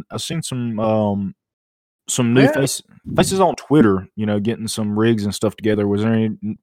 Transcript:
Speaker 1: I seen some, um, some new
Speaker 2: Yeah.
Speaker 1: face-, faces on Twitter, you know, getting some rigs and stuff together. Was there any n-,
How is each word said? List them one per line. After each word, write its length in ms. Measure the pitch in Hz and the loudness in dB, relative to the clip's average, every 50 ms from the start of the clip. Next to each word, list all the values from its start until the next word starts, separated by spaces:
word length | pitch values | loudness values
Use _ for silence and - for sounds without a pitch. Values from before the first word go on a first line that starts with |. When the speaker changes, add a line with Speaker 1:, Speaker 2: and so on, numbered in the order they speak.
| - - | -8 -8
Speaker 1:
I 60 | - 107 | -10 -10
seen 240 | - - - 165 156 | -8 -6 -6 -6 -6
some, 360 | - - 127 120 120 113 107 | -6 -6 -6 -6 -6 -4 -2
um, 560 | 110 110 110 110 107 104 101 98 101 95 - _ _ _ _ _ _ _ _ _ _ _ _ _ _ - | 0 0 2 2 2 0 0 -2 -4 -6 -8 _ _ _ _ _ _ _ _ _ _ _ _ _ _ -8
some 240 | - - 123 117 117 | -2 -2 0 2 4
new 80 | 127 139 | 4 4
Speaker 2:
Yeah. 100 | 135 - | 4 4
Speaker 1:
face-, 300 | - 139 135 - - - _ - - - - - | 2 -2 -2 -4 -6 -12 _ -20 -20 -14 -6 0
faces 240 | - - 147 185 190 | 0 0 2 2 2
on 160 | 190 170 - | 2 2 0
Twitter, 500 | - - - 135 156 131 107 98 92 95 - _ | -2 -2 2 4 6 6 6 4 2 -2 -6 _
you 120 | - 110 | -6 -2
know, 120 | 107 104 104 | -2 0 0
getting 300 | 101 110 117 - 110 110 | 0 -2 -2 -4 -4 -8
some 280 | - - 110 104 104 104 | -6 -4 -4 -2 0 2
rigs 260 | 110 113 117 110 101 | 2 2 2 2 0
and 100 | 104 95 | -4 -4
stuff 220 | - - 107 - | -2 -2 -4 -4
together. 320 | - 98 107 107 107 104 101 | -2 -2 0 0 0 0 0
Was 140 | 101 101 107 | 0 0 0
there 100 | 113 113 | 2 2
any 140 | 110 110 | 2 0
n-, 320 | 110 107 - - 104 104 - | 0 -4 -6 -8 -10 -10 -8